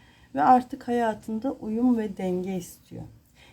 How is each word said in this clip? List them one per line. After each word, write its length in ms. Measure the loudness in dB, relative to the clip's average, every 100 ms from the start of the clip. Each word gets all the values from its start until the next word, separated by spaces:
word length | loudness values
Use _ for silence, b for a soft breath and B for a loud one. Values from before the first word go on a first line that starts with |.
| b b b 0
Ve 80 |
artık 440 | 6 6 4 -10 -4
hayatında 640 | -2 0 -4 -8 -6 -4
uyum 460 | -6 -6 2 4 2
ve 200 | 0 -4
denge 400 | -2 -2 -2 -6
istiyor. 460 | -8 -18 _ -16 -16 -18 _ b b